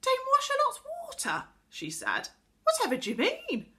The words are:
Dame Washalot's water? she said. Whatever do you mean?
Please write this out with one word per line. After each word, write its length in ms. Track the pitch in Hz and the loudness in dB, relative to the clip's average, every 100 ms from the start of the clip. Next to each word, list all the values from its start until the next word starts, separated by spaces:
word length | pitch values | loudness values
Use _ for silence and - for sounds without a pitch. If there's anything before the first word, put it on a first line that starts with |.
Dame 140 | - 508 523 | 2 0 4
Washalot's 480 | 554 554 554 587 - - 679 | 2 4 2 2 0 -10 -10
water? 420 | - - - 156 - _ _ | -10 -6 -4 -4 -6 _ _
she 220 | - 156 | -10 -8
said. 380 | 156 104 104 - - _ _ | -6 -2 -2 -4 -14 _ _
Whatever 320 | - 640 453 254 | 2 4 2 0
do 140 | - | -2
you 60 | 220 | 0
mean? 500 | 330 - - 247 - | 0 0 -4 -6 -6